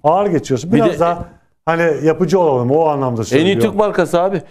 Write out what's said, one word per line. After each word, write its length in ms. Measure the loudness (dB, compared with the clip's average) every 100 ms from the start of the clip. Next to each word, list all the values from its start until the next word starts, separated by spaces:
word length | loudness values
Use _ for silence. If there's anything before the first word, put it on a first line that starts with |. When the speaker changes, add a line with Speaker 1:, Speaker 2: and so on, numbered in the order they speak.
Speaker 1:
Ağır 240 | 0 2 0
geçiyorsun. 440 | -2 -2 -4 0
Speaker 2:
Bir 40 | 2
Speaker 1:
Biraz 160 | 2 2
Speaker 2:
de 40 |
Speaker 1:
daha 260 | -2 -2 -8 -18 _ _ -4
hani 400 | 0 0 2 0
yapıcı 340 | 0 0 2
olalım, 320 | 2 2 0
o 140 | 2 0
anlamda 340 | 0 -2 -4
Speaker 2:
En 40 | -2
iyi 20 |
Speaker 1:
söylüyorum. 320 | 0 2 0
Speaker 2:
Türk 140 | 0 0
markası 460 | -2 0 0 0
abi. 200 | -2 -4 -10